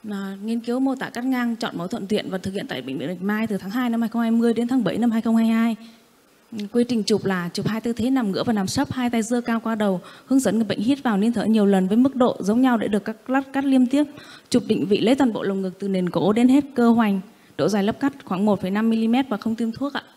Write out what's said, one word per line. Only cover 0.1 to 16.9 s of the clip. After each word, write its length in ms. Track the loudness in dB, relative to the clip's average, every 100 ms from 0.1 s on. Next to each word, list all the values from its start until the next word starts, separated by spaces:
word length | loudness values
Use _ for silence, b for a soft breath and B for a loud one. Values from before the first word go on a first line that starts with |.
| -8 -8 -8
nghiên 160 | -6 -4
cứu 200 | -2 0
mô 140 | 0
tả 160 | -2 -6
cắt 140 | -6
ngang, 320 | -4 -2 -2 -4
chọn 220 | -6 -6
mẫu 80 | -6
thuận 200 | -6 -2
tiện 240 | -2 -2
và 80 | -6
thực 160 | -6
hiện 120 | -8 -8
tại 140 | -8
Bệnh 160 | -8 -8
viện 100 | -6
Bạch 140 | -6
Mai 240 | -4 -2 -2
từ 120 | -4
tháng 120 | -6
hai 200 | -4 -2
năm 100 | -2
hai 80 | -2
không 140 | -2
hai 80 | 0
mươi 240 | 2 2
đến 140 | 0 0
tháng 160 | 0
bảy 140 | 0 0
năm 120 | 0
hai 120 | 0
không 140 | 2 2
hai 100 | 4
hai. 300 | 2 0 -2 B B _ _ _ _ _
Ừ, 60 | -10 -2
quy 120 | 0
trình 180 | 0 0
chụp 220 | 0 0
là 260 | 0 -2 -4
chụp 140 | -4 -4
hai 140 | -4
tư 120 | -4
thế 180 | -2 0
nằm 220 | 0 0
ngửa 120 | -2
và 80 | 0
nằm 140 | 0 0
sấp, 260 | -2 -2
hai 180 | -2 -2
tay 120 | -2
giơ 180 | 0 -2
cao 200 | -2 -4
qua 140 | -2
đầu, 260 | -2 0 -2 B B 0
hướng 140 | 2
dẫn 140 | 2
người 100 | 0
bệnh 160 | 0 -2
hít 220 | 0 0
vào 140 | 0 2
nín 160 | 2
thở 120 | 0
nhiều 220 | 2 4 4
lần 220 | 4 4
với 80 | 2
mức 200 | 2 4
độ 200 | 2 2
giống 200 | 0 2
nhau 160 | 4 2
để 120 | 0
được 160 | -2
cắt, 120 | -4 -12 -4
cắt, 260 | -4 -2
cắt 120 | -2
liên 220 | 2 4 4
tiếp. 180 | 2 0 B B B B
Chụp 120 | -2 2
định 200 | -2 2
vị 140 | 2
lấy 140 | 4
toàn 180 | 4 2
bộ 100 | 0
lồng 200 | -4 -2
ngực 160 | -4 -6
từ 100 | -4
nền 220 | -2 0
cổ 220 | 0 2
đến 160 | 4 6
hết 160 | 4 2
cơ 160 | 2 4